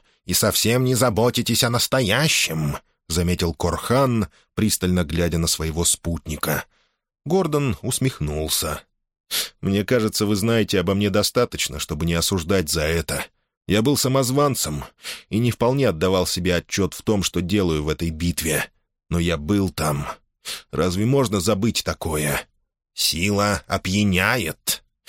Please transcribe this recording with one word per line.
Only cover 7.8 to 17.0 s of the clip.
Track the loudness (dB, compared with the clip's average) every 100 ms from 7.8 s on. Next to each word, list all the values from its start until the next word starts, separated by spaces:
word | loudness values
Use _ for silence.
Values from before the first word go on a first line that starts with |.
усмехнулся. | -4 0 -2 -2 -4 -4 -2 -2 -4 -6 -12 _ _ _ -8 -6 -6 -6
"Мне | -2 0
кажется, | 2 2 2 0 0
вы | 0
знаете | 2 2 2 0
обо | 2
мне | 2 2
достаточно, | 2 2 0 0 -2 -6 -6
чтобы | -6 -2 0
не |
осуждать | 0 0 -2 0 0 0
за | 0
это. | 0 0 -2 -6 -8 _ _ _ -2
Я | 2
был | 2 2
самозванцем | 2 0 2 2 2 0 -4 -6 -10 _ -14 -14 -4
и | 0
не | 0
вполне | 2 0 2 2
отдавал | 2 2 2 0
себе | -2 0
отчёт | 0 -2 -2 -2
в | -2